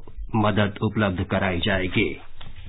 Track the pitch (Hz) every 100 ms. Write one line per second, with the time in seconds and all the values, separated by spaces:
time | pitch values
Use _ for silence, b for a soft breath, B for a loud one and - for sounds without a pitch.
0 | - - - 113 104 101 101 - 110 110
1 | 101 90 92 95 95 87 - 95 92 113
2 | 90 - - - - -